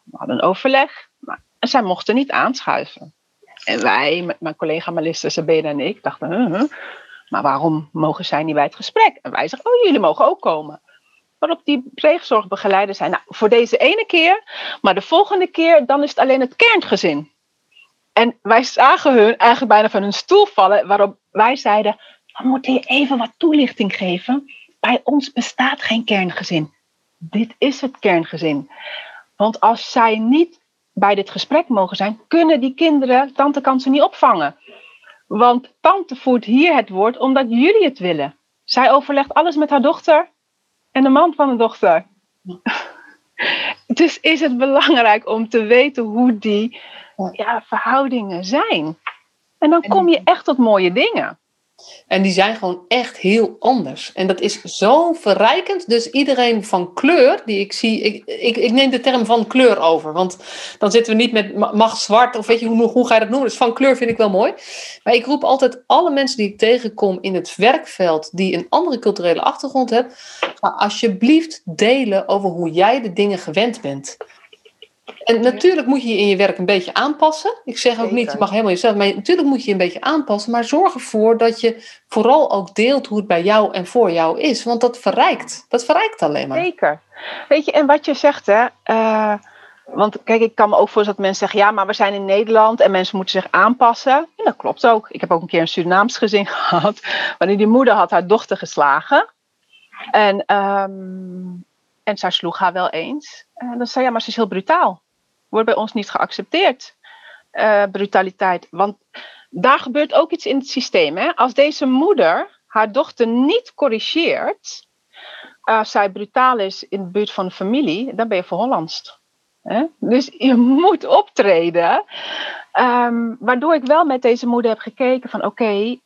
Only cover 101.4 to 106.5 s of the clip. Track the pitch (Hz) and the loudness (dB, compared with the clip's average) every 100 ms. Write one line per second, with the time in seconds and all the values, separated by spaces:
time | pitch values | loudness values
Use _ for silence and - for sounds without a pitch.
101.4 | 185 180 - _ _ _ - 202 185 190 | -14 -14 -20 _ _ _ -8 -6 -4 -4
102.4 | 175 - 185 180 180 160 180 294 - - | -6 -2 -2 -2 -4 -4 -8 -10 -12 -20
103.4 | _ - 247 240 240 254 254 226 226 226 | _ -16 -12 -8 -6 -2 -2 -2 -6 -4
104.4 | 214 190 - 339 262 170 _ _ _ _ | -4 -4 0 0 0 -4 _ _ _ _
105.4 | _ 214 226 208 214 226 196 - 269 - | _ -2 0 0 -2 -6 -6 -4 -4 -6
106.4 | - | -6